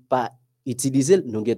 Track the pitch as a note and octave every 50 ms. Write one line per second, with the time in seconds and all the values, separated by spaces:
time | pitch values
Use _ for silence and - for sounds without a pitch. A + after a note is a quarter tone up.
0 | _ _ C3 B2+ A#2+ A2+ - _ _ _ _ _ _ C3+ A#2+ - - C#3 C3 C3+
1 | C3 D3 F#3+ F#3+ D3 B2+ G#2+ A2 G#2+ A#2+ A2+